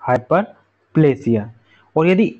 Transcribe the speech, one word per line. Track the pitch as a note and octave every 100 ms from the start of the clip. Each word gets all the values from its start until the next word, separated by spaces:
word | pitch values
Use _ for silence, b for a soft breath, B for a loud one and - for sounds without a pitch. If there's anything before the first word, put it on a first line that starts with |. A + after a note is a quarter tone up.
हाइपरप्लेसिया। | - B2 - E3 G#3+ - _ _ _ - D3+ B2+ - A2 G#2+ - b b b D#3
और | E3
यदि | F#3 G#3+